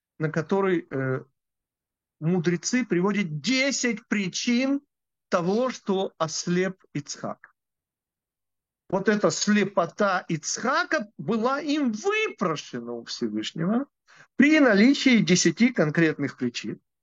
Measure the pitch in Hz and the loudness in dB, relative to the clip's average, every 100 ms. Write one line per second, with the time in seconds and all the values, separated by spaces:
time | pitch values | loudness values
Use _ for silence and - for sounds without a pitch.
0 | _ - 156 160 156 196 196 170 - 135 | _ -6 -4 -4 -2 0 2 0 -2 -4
1 | 131 131 - _ _ _ _ _ _ _ | -4 -4 -8 _ _ _ _ _ _ _
2 | _ - 156 180 165 175 - 254 240 175 | _ -6 -2 0 0 -2 -2 -2 0 0
3 | 190 202 190 151 185 262 277 - 240 233 | 0 0 -4 -4 -2 0 0 0 -2 -4
4 | - 220 190 - - 240 269 277 - _ | -4 -4 -4 -4 0 0 0 -2 -6 _
5 | _ _ - 190 170 214 254 - - 190 | _ _ -4 -2 0 0 -2 -4 -4 -2
6 | 190 - 160 - - 180 190 185 _ 147 | -2 -4 -6 -4 -2 0 -2 -6 _ -10
7 | - - 104 - - _ _ _ _ _ | -10 -10 -12 -12 -18 _ _ _ _ _
8 | _ _ _ _ _ _ _ _ - 190 | _ _ _ _ _ _ _ _ -4 -2
9 | 190 208 185 - - 208 196 196 170 - | 2 2 2 0 2 2 2 0 -2 0
10 | 202 185 - 160 - - 233 302 359 311 | 0 0 -2 -6 -6 -6 -2 -2 -2 -4
11 | 214 - 147 226 240 277 320 302 262 208 | -4 -10 -4 -2 0 -2 -2 -2 -2 -2
12 | 392 427 440 - 185 151 - 123 117 120 | -2 -2 -2 -4 -4 -4 -8 -12 -10 -10
13 | 117 - 113 107 107 160 170 233 277 _ | -10 -6 -4 -4 -6 -4 -2 -2 -4 _
14 | _ - _ - 277 311 262 202 240 285 | _ -20 _ 2 4 6 6 6 6 4
15 | 269 233 160 180 - 151 240 247 151 151 | 4 4 4 4 2 2 2 2 0 2
16 | 165 143 139 - 123 - 101 - _ _ | 2 2 -4 -4 -6 -4 -8 -10 _ _